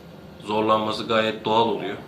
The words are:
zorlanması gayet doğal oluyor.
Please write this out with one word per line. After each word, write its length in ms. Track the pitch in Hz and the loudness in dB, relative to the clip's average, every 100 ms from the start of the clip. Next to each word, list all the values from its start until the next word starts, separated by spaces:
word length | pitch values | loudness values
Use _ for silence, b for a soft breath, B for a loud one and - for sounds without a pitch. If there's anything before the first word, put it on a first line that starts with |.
| - - - - 104 | -20 -20 -18 -12 -2
zorlanması 640 | 107 110 110 110 107 110 | 0 4 2 2 -4 0
gayet 380 | 110 110 107 110 | 2 2 0 2
doğal 220 | 110 113 | 4 4
oluyor. 280 | 98 92 101 | 0 -4 -8